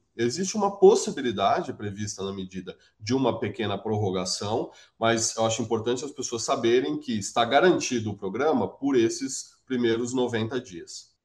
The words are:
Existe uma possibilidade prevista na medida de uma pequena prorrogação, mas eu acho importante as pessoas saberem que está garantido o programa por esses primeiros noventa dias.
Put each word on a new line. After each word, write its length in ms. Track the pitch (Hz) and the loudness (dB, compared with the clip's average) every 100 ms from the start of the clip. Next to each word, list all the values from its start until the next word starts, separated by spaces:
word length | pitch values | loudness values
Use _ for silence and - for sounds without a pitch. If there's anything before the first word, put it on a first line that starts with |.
| _ - | _ -2
Existe 400 | 120 143 190 214 | -2 -2 -4 0
uma 220 | 196 196 | 0 6
possibilidade 920 | 190 233 - 151 123 98 98 156 170 | 8 8 4 -4 -2 0 2 2 -2
prevista 500 | 110 104 98 104 - | -6 -8 -6 -8 -6
na 100 | 95 | -6
medida 420 | 98 92 95 87 - _ _ | -6 -8 -10 -12 -14 _ _
de 140 | 107 | -2
uma 260 | 131 127 - | 2 2 0
pequena 380 | 113 - 104 98 | -2 -4 -4 -4
prorrogação, 960 | 110 107 101 92 92 - 104 120 - - - - | -2 -2 0 0 -2 -4 -4 -4 -4 -10 -20 -2
mas 380 | 113 113 110 - | 0 2 0 0
eu 80 | 113 | 0
acho 160 | 110 | 0
importante 420 | 113 113 113 123 | -2 -2 0 -4
as 80 | - | -4
pessoas 300 | - 120 113 | -10 -8 -6
saberem 560 | - 135 117 123 147 151 | -4 -2 2 2 2 -4
que 180 | - 110 | -4 -4
está 260 | 107 - 113 | -2 0 2
garantido 640 | 139 180 151 - 120 107 | 6 6 4 0 -2 -4
o 80 | 98 | -4
programa 500 | 98 110 151 131 98 | -4 0 2 2 0
por 280 | - 139 131 | -2 0 4
esses 560 | 113 - 135 - - _ - | 2 0 -8 -8 -12 _ -6
primeiros 480 | 127 117 113 120 127 | 0 2 2 0 -2
noventa 440 | 120 113 113 123 | 0 0 -2 -6
dias. 500 | 107 85 - - - _ | -8 -14 -16 -18 -20 _